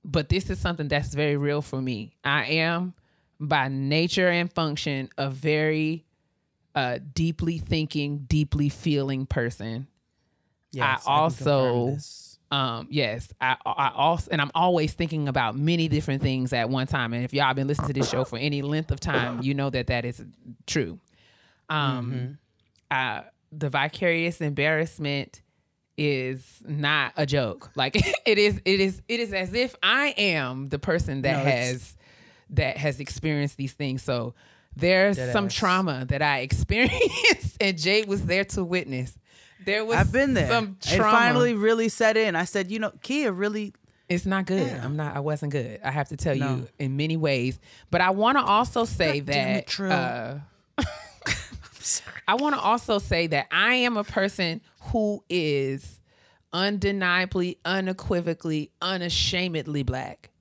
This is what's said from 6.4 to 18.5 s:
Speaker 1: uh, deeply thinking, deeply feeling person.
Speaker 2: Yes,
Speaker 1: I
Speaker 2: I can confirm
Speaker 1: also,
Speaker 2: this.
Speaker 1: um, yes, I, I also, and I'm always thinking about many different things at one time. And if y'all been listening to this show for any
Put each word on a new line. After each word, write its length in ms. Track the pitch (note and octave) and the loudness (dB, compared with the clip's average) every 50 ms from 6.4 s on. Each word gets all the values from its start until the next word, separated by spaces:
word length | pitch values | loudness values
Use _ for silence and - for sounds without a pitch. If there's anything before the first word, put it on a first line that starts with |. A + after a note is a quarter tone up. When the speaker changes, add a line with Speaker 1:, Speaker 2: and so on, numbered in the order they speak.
| _ _ _ _ _ _ _ | _ _ _ _ _ _ _
Speaker 1:
uh, 240 | D3 C3 B2+ B2 B2+ - D3 C3 | -2 -2 -2 -2 -6 -8 -8 -4
deeply 460 | - E3 E3 D#3+ - E3+ E3 E3+ D#3+ | -2 -2 -2 -2 -2 -4 -4 -4 -4
thinking, 680 | - - E3+ D#3+ D#3 D3 - D3+ C#3+ C#3+ D3 C#3+ C#3 | -4 -2 0 0 0 -2 -2 -4 -2 -2 -4 -6 -2
deeply 420 | B2 D#3 D3+ D3+ C#3+ - D3 C#3+ D3 | 0 2 2 2 2 0 0 0 0
feeling 580 | - - - E3 D3 C#3+ C#3 C#3 C3+ C3 C3+ | -2 -2 0 0 2 2 0 0 -2 -4 -4
person. 580 | - - C#3 A#2+ A#2 A#2+ - G2+ A2+ A2+ A#2+ C3+ - _ _ _ _ _ _ _ _ _ _ _ _ _ _ _ _ | -2 -2 -2 -2 -2 -4 -6 -8 -8 -8 -8 -10 -12 _ _ _ _ _ _ _ _ _ _ _ _ _ _ _ _
Speaker 2:
Yes, 120 | - C3 C#3 | -4 -2 0
Speaker 1:
I 40 | |
Speaker 2:
I 80 | C3+ C3 | 0 0
can 20 | B2+ - | 0 0
confirm 180 | - C#3 D3+ D#3 E3 C#3+ - C3+ D3+ C#3+ | 2 4 4 4 2 0 0 0 2 4
Speaker 1:
also, 320 | C3+ C3 B2+ A#2+ A#2+ A#2+ B2+ | 4 4 4 2 2 2 0
Speaker 2:
this. 480 | C#3 D3 C#3+ - - - - - - _ _ _ | -2 -4 -8 -12 -16 -18 -20 -20 -20 _ _ _
Speaker 1:
um, 380 | C#3 C#3 C3 B2+ A#2 A2+ - - | -2 -2 0 -2 -4 -6 -8 -4
yes, 380 | - D3 C3+ A2 G#2+ A#2 - - - _ | -2 0 0 0 -2 -6 -8 -14 -8 _
I, 180 | C3+ C3 C3 - - | 0 0 0 0 -2
I 280 | - - - - C3+ - | -4 -2 0 0 0 2
also, 360 | - C#3 D#3+ E3+ E3 - - | 2 2 2 2 2 -2 -2
and 100 | F#3 D#3 | 0 0
I'm 100 | C#3+ C#3 - | 0 0 0
always 380 | E3 E3+ F3+ F3+ E3 D#3 D3+ - | 2 2 4 4 2 2 0 -2
thinking 340 | - E3+ D#3 D#3+ D#3 D3 | -4 -4 -2 -2 -2 -2
about 280 | C#3+ B2+ C3+ A#2+ A2+ G#2 | 0 0 0 0 0 0
many 320 | C3+ D3 D#3+ E3+ E3+ D#3+ | 0 2 2 2 2 2
different 360 | D#3+ D3+ D3 - - C3+ C3+ C3 | 2 0 0 0 -2 -2 0 0
things 300 | C3 C3 C3 B2+ B2+ C3+ | 0 0 0 0 0 0
at 180 | A#2+ A#2 A#2 | 0 0 0
one 160 | C3 C3 C3 | 0 -2 0
time. 260 | C3 - C#3 A#2+ A2+ A#2 | 0 0 -2 0 0 -2
And 100 | A#2+ B2 | -2 -4
if 80 | B2+ - | -2 0
y'all 180 | C#3 C#3 C3 C3 | 2 2 2 2
been 140 | C3+ C3+ | 0 0
listening 220 | C#3 D3 D3 C#3+ C3+ | 0 0 -2 -2 -2
to 40 | C3+ | 0
this 160 | C3+ C3 - | 0 0 0
show 140 | - B2+ C3 | 0 -2 -2
for 160 | - - A#2 | -2 -4 -4
any 240 | C3 D3 | -2 -2